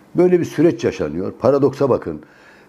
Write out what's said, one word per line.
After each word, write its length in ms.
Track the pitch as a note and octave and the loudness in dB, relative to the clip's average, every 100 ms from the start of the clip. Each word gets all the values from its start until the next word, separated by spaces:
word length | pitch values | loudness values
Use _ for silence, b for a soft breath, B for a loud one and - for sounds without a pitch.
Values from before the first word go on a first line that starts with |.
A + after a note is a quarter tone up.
| b | b
böyle 260 | D#3 F3+ F3+ | 0 2 2
bir 40 | |
süreç 400 | D3 - E3 - | 0 0 0 0
yaşanıyor. 480 | A2+ - D#2 D#2+ G#2 | -4 -4 -6 -6 -8
Paradoksa 560 | - A#2 C#3 C3+ C3+ C#3 | -2 2 2 2 0 0
bakın. 340 | G#2 F2 D2+ B B B B | 0 -2 -10 B B B B